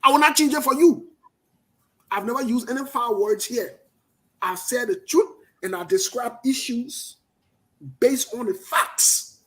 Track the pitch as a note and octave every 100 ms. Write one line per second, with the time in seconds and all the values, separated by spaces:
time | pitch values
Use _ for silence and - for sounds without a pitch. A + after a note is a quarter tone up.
0 | - C#4+ D#4 D4+ D4+ D4+ C4 C4 E4+ -
1 | - _ _ _ _ _ _ _ _ _
2 | _ G3+ G3+ B3+ C4 A#3+ A#3 B3+ C4+ B3+
3 | A#3+ G#3+ G#3 G3+ - A#3+ F#3 - _ _
4 | _ _ _ _ F#3 F#3 - B3 A#3 F#3+
5 | - D#4+ - - _ _ F#3+ F#3 E3+ F#3+
6 | - B3 A#3+ A#3 C4 C4 - A#3+ B3+ -
7 | - - _ _ _ _ _ _ C#3 C3
8 | B3 C4+ - A#3 A#3 F#3+ - D#4+ - -
9 | - - - -